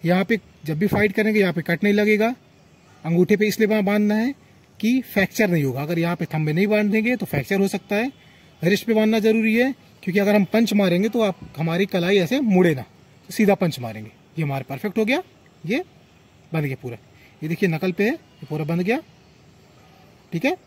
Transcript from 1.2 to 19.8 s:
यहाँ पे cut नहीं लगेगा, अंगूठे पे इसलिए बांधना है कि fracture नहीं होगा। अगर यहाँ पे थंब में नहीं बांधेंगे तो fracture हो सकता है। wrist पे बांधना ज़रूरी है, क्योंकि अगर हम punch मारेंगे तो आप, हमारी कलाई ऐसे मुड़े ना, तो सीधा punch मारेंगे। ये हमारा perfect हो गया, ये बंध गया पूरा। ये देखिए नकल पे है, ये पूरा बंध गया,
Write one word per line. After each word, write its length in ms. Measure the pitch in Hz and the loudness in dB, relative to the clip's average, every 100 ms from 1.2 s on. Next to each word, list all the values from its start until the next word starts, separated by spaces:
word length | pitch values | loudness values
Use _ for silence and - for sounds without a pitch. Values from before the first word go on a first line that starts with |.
| 214 214 | 0 2
यहाँ 120 | 190 | 2
पे 100 | 165 | 0
cut 220 | - 170 | -4 -2
नहीं 80 | 208 | 2
लगेगा, 320 | 208 208 214 220 254 _ _ _ _ _ - | 2 2 2 0 -4 _ _ _ _ _ -14
अंगूठे 320 | 160 170 180 208 | -2 2 4 4
पे 100 | 214 | 2
इसलिए 340 | 196 214 220 | 0 2 2
बांधना 340 | 196 208 208 | 2 2 2
है 200 | 214 233 285 - - _ _ | 2 -2 -4 -16 -20 _ _
कि 200 | 220 254 | -2 0
fracture 440 | 233 - 190 - 214 | -2 -2 -2 0 0
नहीं 120 | 175 | 2
होगा। 180 | 139 123 | 0 -2
अगर 160 | 147 170 | -4 -2
यहाँ 180 | 170 175 | -2 -2
पे 100 | 165 | -4
थंब 200 | 156 156 | -4 -2
में 60 | |
नहीं 140 | 151 202 | 0 2
बांधेंगे 480 | 214 214 214 220 247 | 2 2 0 0 -2
तो 100 | 202 | -2
fracture 340 | 143 131 196 | -4 -2 0
हो 80 | 196 | 0
सकता 280 | 196 - 208 | -2 -4 -4
है। 140 | 247 - - - - _ | -4 -6 -20 -20 -20 _
wrist 240 | 160 196 - | 0 0 0
पे 80 | |
बांधना 240 | 214 214 220 | 2 2 2
ज़रूरी 360 | 214 220 220 | 2 2 2
है, 180 | 220 254 269 - - | 2 0 -2 -14 -12
क्योंकि 160 | - 185 | -4 0
अगर 140 | 202 | 2
हम 100 | 208 190 | 2 2
punch 260 | 220 233 | 2 2
मारेंगे 340 | 208 190 175 214 | 2 2 2 0
तो 120 | 233 | 0
आप, 200 | 214 180 - - | -2 -2 -12 -6
हमारी 300 | 160 170 196 | -4 -2 -2
कलाई 320 | 190 175 202 | -2 0 2
ऐसे 220 | 170 254 | 2 0
मुड़े 340 | 254 185 180 | 2 4 4
ना, 80 | 143 | 2
तो 500 | - - - - - | -6 -18 -20 -20 -18
सीधा 220 | - 202 196 | 0 2 4
punch 220 | 180 135 | 0 -2
मारेंगे। 300 | 120 107 107 _ _ - | -10 -12 -14 _ _ -6
ये 40 | |
हमारा 220 | 151 135 135 | -4 -4 -6
perfect 300 | 135 214 208 | -8 -6 -2
हो 60 | |
गया, 180 | 220 277 370 _ _ _ | 0 -2 -4 _ _ _
ये 180 | 156 240 370 _ _ _ _ _ - | -6 -6 -6 _ _ _ _ _ -8
बंध 120 | 160 | -4
गया 120 | 147 131 | -4 -6
पूरा। 220 | 127 117 _ - - _ | -10 -14 _ -20 -20 _
ये 60 | 156 | -8
देखिए 200 | 165 190 | -2 0
नकल 240 | 160 190 | 0 -2
पे 120 | 175 | -2
है, 80 | 208 | -2
ये 340 | 320 - _ 147 | -2 -10 _ -10
पूरा 180 | 151 | -8
बंध 180 | 151 170 | -4 -2
गया, 180 | 180 254 - _ _ _ - - _ - | -2 -4 -6 _ _ _ -20 -20 _ -20